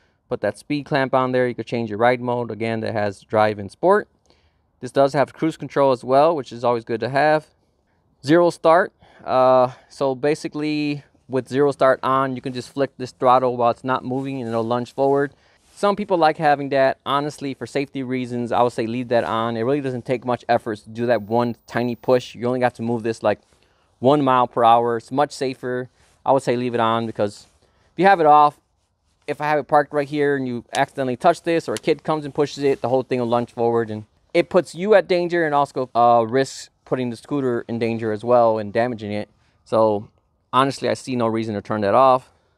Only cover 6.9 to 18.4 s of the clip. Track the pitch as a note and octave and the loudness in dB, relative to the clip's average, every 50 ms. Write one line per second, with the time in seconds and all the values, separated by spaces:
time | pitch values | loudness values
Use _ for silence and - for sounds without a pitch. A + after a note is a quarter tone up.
6.9 | A#2 A2 A2+ A#2+ C3+ C#3 D3 D3+ D3+ D#3 D3 _ _ _ _ _ _ _ _ _ | -6 -4 -4 -2 -2 0 2 2 2 0 -2 _ _ _ _ _ _ _ _ _
7.9 | _ _ _ _ _ _ - B2+ D#3+ F3 F3 E3+ D#3+ - - E3 D#3+ F3 G3+ - | _ _ _ _ _ _ 0 2 4 4 4 2 0 0 2 4 4 4 2 0
8.9 | - _ _ _ _ _ - - A#2+ B2+ B2+ C3 C3 B2+ B2+ B2+ B2+ - _ _ | -6 _ _ _ _ _ -8 -2 0 2 4 4 4 4 2 2 -2 -10 _ _
9.9 | - - C#3+ C3+ C3 B2+ C3 D3 D#3 - - D#3+ - D3 D3+ D3+ D3+ D3 D3 D3 | -8 -4 -4 -4 -2 -2 -2 -2 -2 -2 -6 -10 -8 -6 -6 -4 -4 -4 -4 -4
10.9 | D3 C#3+ - _ _ _ _ - B2 C3 B2 - B2 C3+ D3 C#3+ C3+ - C#3 C3 | -6 -6 -10 _ _ _ _ -6 -6 -6 -4 -2 0 2 2 2 2 2 2 2
11.9 | B2+ - - C3 C3 C3+ C3+ C3+ B2+ B2 - C#3 B2+ B2+ A#2+ - _ C#3 C#3 - | 2 2 0 0 0 0 0 -2 -4 -8 -10 -10 -10 -10 -12 -10 _ -4 -4 -4
12.9 | - - B2+ B2 - _ C3+ B2+ B2 C3 B2+ B2+ B2 A#2+ A#2 A#2+ A2+ - - C3 | -4 -10 -12 -12 -8 _ 4 4 4 6 4 0 0 0 0 0 0 -2 -4 -4
13.9 | B2+ - - B2+ B2+ C3+ C3+ C#3 C3+ C3+ A#2+ A2+ A#2 A#2 A2 A2+ A#2+ B2 A#2+ - | -4 -4 -4 -6 -6 -6 -6 -8 -8 -8 -6 -4 -4 -2 -2 -2 -2 -4 -4 -6
14.9 | - - C3+ C#3 C#3 C#3 C#3+ C#3+ - _ _ _ _ _ _ _ _ - - G3+ | -4 -2 0 2 2 0 0 -4 -6 _ _ _ _ _ _ _ _ -2 -2 -2
15.9 | G3+ - F3+ - F#3+ E3+ D#3+ D#3 D#3 - E3 D3 C#3+ C#3 C#3+ C#3 C#3 C3+ C3+ C3+ | -2 -2 -2 -2 0 2 2 2 0 0 0 0 0 0 -2 -2 0 2 2 0
16.9 | - - _ - C3+ C#3+ C#3+ D3+ C#3 - C#3+ C#3 C3 - B2 A2+ - C#3+ C#3+ - | 0 -4 _ -2 -2 -2 -2 -4 -8 -8 -10 -10 -10 -10 -12 -6 -6 -6 -6 -6
17.9 | _ C#3 C3 B2 C3 B2+ B2+ A#2+ B2 A#2+ | _ -10 -6 -6 -4 -6 -4 -4 -6 -6